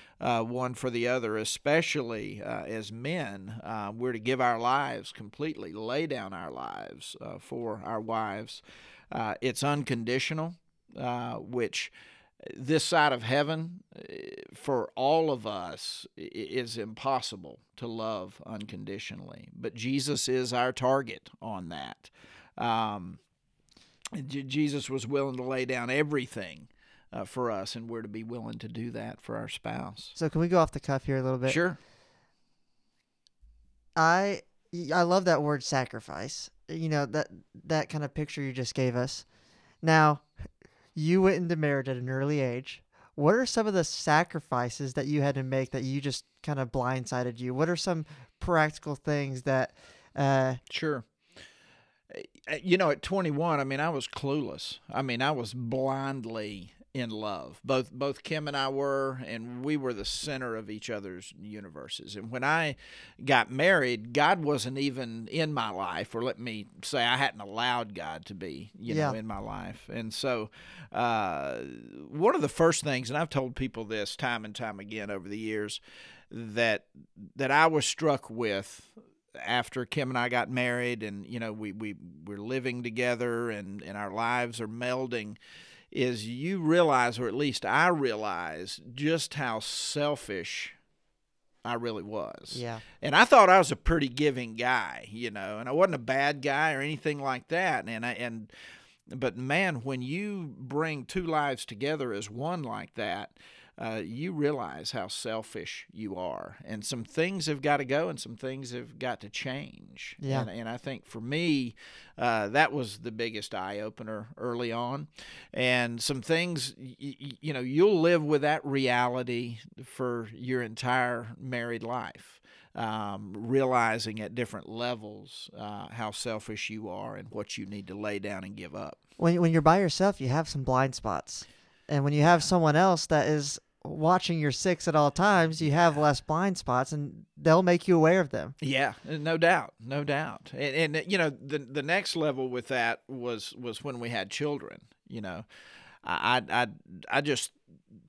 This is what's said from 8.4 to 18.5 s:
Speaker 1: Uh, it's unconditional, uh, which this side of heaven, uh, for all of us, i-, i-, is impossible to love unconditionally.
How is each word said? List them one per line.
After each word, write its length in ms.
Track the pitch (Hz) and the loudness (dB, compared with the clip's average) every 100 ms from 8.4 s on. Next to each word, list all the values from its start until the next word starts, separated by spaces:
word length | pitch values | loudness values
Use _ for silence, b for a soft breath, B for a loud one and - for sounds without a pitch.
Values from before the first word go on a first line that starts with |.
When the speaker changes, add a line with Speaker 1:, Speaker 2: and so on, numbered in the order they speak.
| 117 - - B B B B | -10 -14 -18 B B B B
Speaker 1:
Uh, 240 | - 110 - | -4 -2 -2
it's 220 | 131 117 | -2 0
unconditional, 920 | 139 143 131 123 113 127 - 156 165 175 _ _ _ - | 0 0 0 -2 0 0 0 -2 -6 -8 _ _ _ -8
uh, 380 | 123 120 120 117 | -6 -4 -4 -8
which 540 | 104 123 110 - - - B B B _ - | -4 0 0 -2 -6 -10 B B B _ -14
this 300 | - 127 156 | -8 0 2
side 280 | - 170 147 | 4 6 6
of 100 | 123 | 4
heaven, 600 | 113 135 143 160 165 175 - - | 2 2 2 -2 -6 -10 -18 -20
uh, 60 | - - - - - | -14 -14 -12 -14 -16
for 360 | - - 127 - - | -10 -2 0 0 0
all 340 | 131 165 156 | 2 4 4
of 160 | 131 107 | 0 -2
us, 600 | 101 87 - - - - - | -6 -6 -8 -10 -10 -12 -14
i-, 40 | |
i-, 40 | - | -12
is 420 | - 107 127 120 113 | -10 -6 -4 -4 -6
impossible 840 | 107 110 135 135 - 98 76 62 _ - | -8 -6 -2 -2 -2 -10 -14 -18 _ -12
to 100 | 120 | -10
love 560 | 113 110 107 92 - | -6 -4 -6 -8 -14
unconditionally. 1040 | - | -14